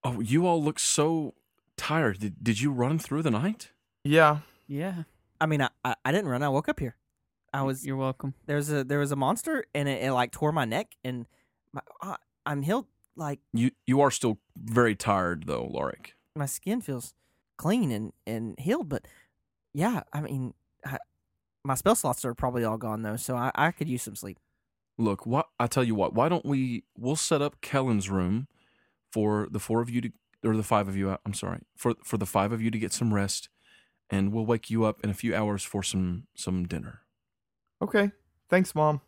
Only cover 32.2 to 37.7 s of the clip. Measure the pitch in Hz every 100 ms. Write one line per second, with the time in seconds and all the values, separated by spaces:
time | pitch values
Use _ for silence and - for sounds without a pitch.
32.2 | 101 110 101 113 113 110 104 - 120 104
33.2 | 98 - - _ _ _ _ _ _ 98
34.2 | 98 110 110 117 - 113 110 104 107 101
35.2 | 117 95 107 101 - 101 95 95 92 90
36.2 | - - - 92 87 82 57 - _ _
37.2 | _ _ _ _ _